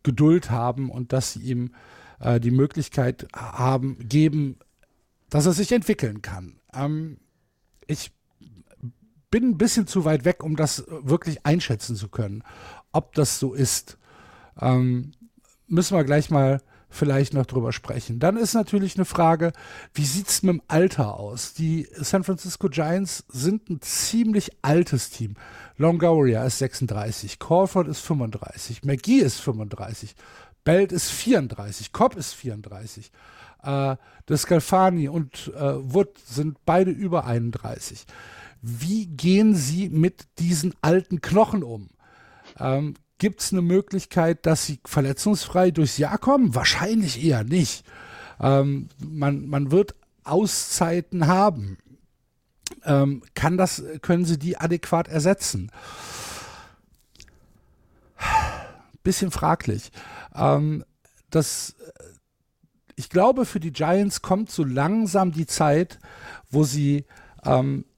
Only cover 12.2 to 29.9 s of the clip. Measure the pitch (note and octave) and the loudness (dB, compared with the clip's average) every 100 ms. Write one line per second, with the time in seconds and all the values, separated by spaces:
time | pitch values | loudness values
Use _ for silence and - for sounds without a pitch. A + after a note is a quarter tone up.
12.2 | G#2 G#2 - - - - _ D3+ - - | -6 -8 -14 -20 -20 -20 _ -4 -2 0
13.2 | C#3 - C3+ C#3 C3 - - - _ - | 0 0 -4 0 0 0 -6 -18 _ -20
14.2 | - - - - B2+ B2+ B2+ B2 C#3+ - | -20 -20 -20 -4 0 2 2 0 -4 -14
15.2 | - _ _ _ _ E3+ F3 F#3+ C#3 D3 | -20 _ _ _ _ 0 2 2 2 2
16.2 | - D#3 C3+ C3+ - _ _ - D3 C3+ | 2 2 4 2 -4 _ _ -2 0 2
17.2 | C#3 C#3 B2+ B2+ A#2+ - - B2+ - A#2 | 0 0 -2 -2 -2 -6 -8 -8 -6 0
18.2 | D#3 A3+ A3+ A3+ G3+ G#3 G3 F#3+ F#3 - | 0 2 2 0 2 0 0 -2 -2 2
19.2 | E3 E3 E3+ - - - - - C#3+ E3 | 4 4 0 -4 -12 -20 -12 -4 -2 -2
20.2 | F#3+ - F#3+ E3+ - D#3 F#3 - G#2+ - | -2 0 2 0 0 2 2 2 -2 -4
21.2 | G#2 A#2 - - D#3+ D#3+ D3 - C#3+ G3 | -10 -10 -12 -4 -2 -2 -4 -8 -2 0
22.2 | F#3+ F3+ F3+ - F#3+ D3+ D#3 F3+ F#3+ - | 0 -4 -6 -6 -4 -2 0 0 -2 -8
23.2 | - B2+ D#3 G#3+ - D#3+ - - - A3+ | -12 -4 -2 -2 -4 -8 -6 -4 -2 0
24.2 | A3+ G#3 - - C3+ D#3+ F3 C3 - - | 2 2 -2 -4 2 2 4 0 -2 -6
25.2 | A2 G#2 - - - - D#3+ E3+ E3+ E3 | -8 -8 -16 -20 -20 0 2 4 4 6
26.2 | C3+ A2 B2 - C3+ - B2 G#2 G#2 - | 4 2 0 -2 -4 -4 -4 -4 -6 -8
27.2 | G2+ - - E3+ F#3+ F#3+ D3+ D3 - D3+ | -10 -12 0 2 4 2 -2 -4 -4 -4
28.2 | A2+ G#2 - - - A#2 C#3 C#3 - C4+ | -2 -8 -12 -14 -12 -8 -4 -2 2 4
29.2 | D3 - - A2 G#2 G2+ G2 | 4 0 -4 -4 -8 -10 -12